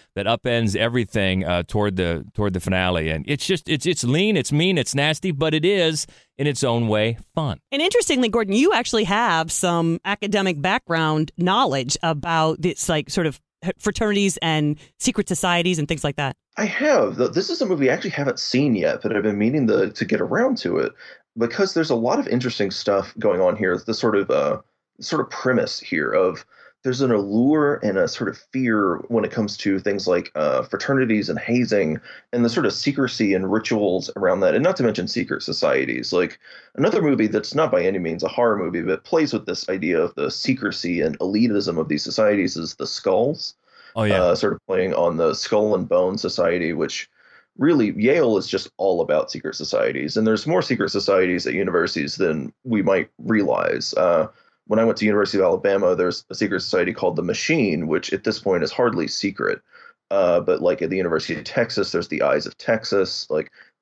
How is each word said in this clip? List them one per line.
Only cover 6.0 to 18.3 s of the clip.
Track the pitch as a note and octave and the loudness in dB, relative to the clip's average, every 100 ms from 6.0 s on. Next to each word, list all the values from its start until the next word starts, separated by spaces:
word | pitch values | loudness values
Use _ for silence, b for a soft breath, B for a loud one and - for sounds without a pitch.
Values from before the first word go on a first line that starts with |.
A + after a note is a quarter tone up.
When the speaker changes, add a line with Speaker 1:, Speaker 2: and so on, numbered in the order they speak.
| - b b - | -8 b b -4
Speaker 1:
in | C#3+ | -2
its | C3+ | 0
own | C3 A#2 A2+ | 0 0 2
way, | G#2+ A2 A2+ - | 2 0 -2 -8
fun. | - D3 D#2 - | -6 -4 -6 -6
Speaker 2:
And | C#4 | -2
interestingly, | F4+ A#4+ - C4 A#3 | 2 2 2 2 2
Gordon, | A3+ G3+ | 0 0
you | G#3+ E4+ | 2 4
actually | D4+ A#3+ A3 | 2 0 -2
have | F#3 G#3 A#3 E3 D#3+ | 0 2 2 0 -2
some | - F3+ E3+ E3 E3 | -2 0 2 2 0
academic | F#3+ G3+ G3+ G3+ F#3+ D3+ | -2 -4 -2 0 0 0
background | F3+ G#3+ - E3 D#3+ D#3 D#3 - | -2 -2 -2 0 2 0 -2 0
knowledge | F3 G#3+ G#3+ C3+ B2+ - | 0 2 2 0 -2 -4
about | E3 D3 E3+ E3 D#3+ D#3+ | -2 -2 0 2 2 0
this, | E3+ - - | -4 -4 -2
like, | D#3 - | -2 -2
sort | - D#3+ | -2 -2
of | - _ - F3+ - | -4 _ -10 -8 -4
fraternities | - - G#3+ G3+ G3 - | -4 -2 0 2 2 0
and | E3 D#3 D3+ D3+ B B | -2 0 0 -2 B B
secret | - - - | -2 0 -2
societies | F3+ F#3 F3 F3 E3 | -2 0 0 0 0
and | C#3+ | -2
things | D#3 | -2
like | D3 C#3 | -4 -4
that. | C#3 - _ - | -6 -6 _ -6
Speaker 3:
I | |
have. | G#3 - D4+ A#3 G2+ F#2 | -4 0 2 4 2 0
Th-, | B2+ | 0
this | F3 - | 0 -4
is | E4+ | -2
a | G#3+ | -2
movie | E3 C#3 | 2 2
I | |
actually | D3 - | 0 -4
haven't | - C#3 | -4 -4